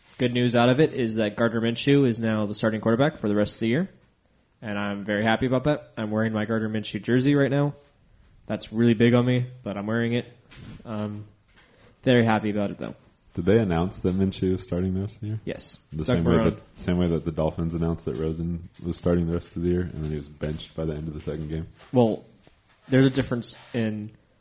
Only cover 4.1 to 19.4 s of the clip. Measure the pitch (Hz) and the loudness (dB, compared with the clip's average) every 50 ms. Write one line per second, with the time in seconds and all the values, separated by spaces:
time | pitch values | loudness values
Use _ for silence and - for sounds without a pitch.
4.1 | _ _ _ _ _ _ _ _ _ _ 127 107 104 101 101 101 101 101 98 107 | _ _ _ _ _ _ _ _ _ _ -10 -6 -6 -4 -4 -4 -4 -4 -2 -2
5.1 | 104 101 110 113 113 113 135 123 131 127 127 151 147 - - - _ 120 110 107 | 0 2 2 2 2 2 2 0 0 0 0 0 -2 -2 -6 -10 _ -8 -6 -2
6.1 | 107 110 113 113 110 107 107 104 113 110 110 107 107 110 104 - - 104 98 117 | 0 0 0 0 0 -2 -2 0 0 -2 -2 -2 -4 -6 -6 -6 -8 -6 0 2
7.1 | 120 131 127 143 143 143 139 117 135 143 143 147 143 - - _ _ _ _ _ | 2 4 4 4 4 4 2 2 2 0 0 0 -2 -8 -16 _ _ _ _ _
8.1 | _ _ _ _ _ _ _ - 110 101 - - 110 113 117 120 113 107 117 120 | _ _ _ _ _ _ _ -8 -8 -8 -6 -4 0 4 4 4 6 6 6 6
9.1 | 120 123 123 127 127 123 123 123 - - - 107 95 101 101 107 113 117 117 117 | 6 4 4 2 2 0 -2 -4 -8 -12 -10 -8 -8 -6 -4 -4 -2 -2 -2 -2
10.1 | 120 120 120 - - - _ _ - - - - - - - 113 110 107 107 104 | -2 -4 -6 -8 -14 -20 _ _ -20 -20 -18 -18 -18 -16 -12 -10 -8 -6 -6 -6
11.1 | 104 104 104 - _ _ _ _ _ _ _ _ _ _ _ - _ _ - 135 | -8 -10 -14 -16 _ _ _ _ _ _ _ _ _ _ _ -20 _ _ 2 4
12.1 | 123 120 113 113 107 107 110 107 101 104 101 95 92 - 60 53 - - _ _ | 4 6 6 6 4 2 2 0 0 0 -2 -2 -4 -6 -10 -10 -10 -14 _ _
13.1 | _ _ _ _ - 92 85 90 104 117 113 95 85 82 87 92 - - - 92 | _ _ _ _ -8 -2 2 4 4 4 4 2 2 0 0 -2 -4 -4 -2 -2
14.1 | 92 95 98 95 92 - 98 92 92 92 - - 87 87 92 95 92 95 98 98 | 0 2 0 0 0 0 0 0 0 -2 -4 -4 -4 -2 -2 -2 -2 -4 -4 -6
15.1 | - - 107 104 110 110 - - - - - - - - _ _ 73 78 82 85 | -8 -10 -10 -8 -8 -8 -8 -10 -10 -8 -10 -12 -12 -14 _ _ -8 -6 -2 0
16.1 | 87 87 82 87 85 80 78 82 80 - - - - - - 92 87 90 90 85 | 0 2 2 2 2 4 2 0 -2 -4 -8 -20 -20 -6 -4 -2 0 2 2 2
17.1 | 82 78 - 85 76 80 78 80 - - 85 82 82 82 82 85 82 82 - 78 | 0 0 -2 -4 -2 -2 -2 -2 -2 -2 -4 -4 -2 -2 -2 -2 -2 -4 -6 -6
18.1 | 64 - 80 80 80 82 82 85 85 85 87 - - - 87 87 82 - - 87 | -6 -4 -4 -4 -4 -4 -4 -6 -6 -8 -10 -14 -16 -8 -8 -6 -6 -2 0 0
19.1 | 87 87 85 82 85 85 | 2 2 2 0 -2 -4